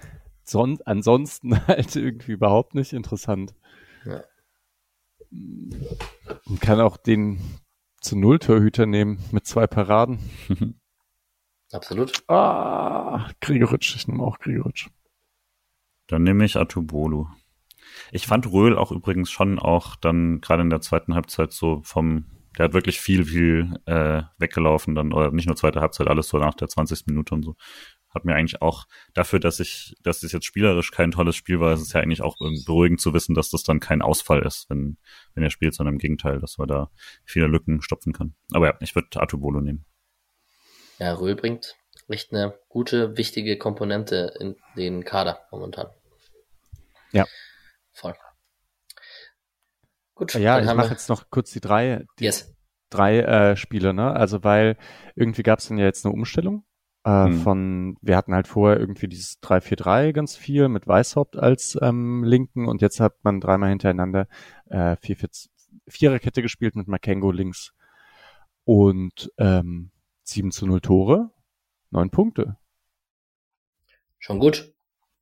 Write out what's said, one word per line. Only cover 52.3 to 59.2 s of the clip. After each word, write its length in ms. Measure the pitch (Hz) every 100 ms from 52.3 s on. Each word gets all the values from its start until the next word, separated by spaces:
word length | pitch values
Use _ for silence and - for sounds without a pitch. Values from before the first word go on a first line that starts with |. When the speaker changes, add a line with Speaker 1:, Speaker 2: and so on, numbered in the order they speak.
| - - _ _ _ _
Speaker 1:
drei, 300 | 98 101 113
äh, 360 | 113 110 101 98
Spiele, 360 | - 110 92
ne? 200 | 95 123
Also, 320 | - 104 101
weil 320 | 104 104 110 110 - - - -
irgendwie 260 | 113 110
gab's 240 | 110 110 -
dann 100 | 107
ja 60 |
jetzt 200 | 98 - 101
eine 80 |
Umstellung, 500 | 110 117 - 175 208 - _ _ _
äh, 220 | 107 101 95
Speaker 3:
Hm. 140 | 85
Speaker 1:
von, 560 | 87 95 95 92 92 -
wir 140 | - 92
hatten 180 | -
halt 120 | 92 92
vorher 320 | 104 104 107
irgendwie 300 | 95 98 98
dieses 320 | 90